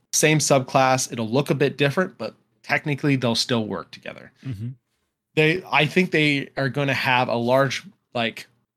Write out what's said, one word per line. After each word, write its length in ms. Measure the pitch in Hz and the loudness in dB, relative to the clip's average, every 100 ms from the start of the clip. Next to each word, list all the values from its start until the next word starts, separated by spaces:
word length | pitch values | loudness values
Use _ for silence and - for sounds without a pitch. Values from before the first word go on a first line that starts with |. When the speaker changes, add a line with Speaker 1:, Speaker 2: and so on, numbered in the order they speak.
| _ | _
Speaker 1:
same 260 | - 156 156 | 2 4 4
subclass. 720 | - 143 127 139 131 131 - | 4 2 2 2 2 2 -2
It'll 180 | 117 110 | -6 -2
look 200 | 127 143 | 0 0
a 60 | 143 | 0
bit 220 | 139 135 | 0 0
different, 400 | 143 185 185 - | 0 0 -4 -6
but 160 | 110 - _ _ | -12 -12 _ _
technically 520 | - 147 151 143 147 135 | -4 -2 -2 -2 0 2
they'll 200 | 123 113 | 0 -2
still 300 | - 117 107 | 0 -2 -2
work 240 | 87 - | -8 -10
together. 400 | - - - - _ | -16 -16 -16 -20 _
Speaker 2:
Mm-hmm. 260 | 135 101 120 131 _ _ _ _ _ 156 | -12 -10 -12 -14 _ _ _ _ _ 2
Speaker 1:
They, 280 | 156 185 - | 2 0 0
I 140 | 139 151 | 0 2
think 240 | 180 185 | 2 2
they 380 | 160 151 143 - - | 2 2 0 -4 -4
are 120 | 135 | -4
gonna 240 | 131 139 131 | -2 -2 -2
have 320 | 135 123 120 | 2 2 2
a 80 | 117 | 0
large, 480 | 120 131 135 - - - _ 123 | 2 2 2 -2 -12 -20 _ -6
like, 320 | 117 - - _ _ | -6 -8 -18 _ _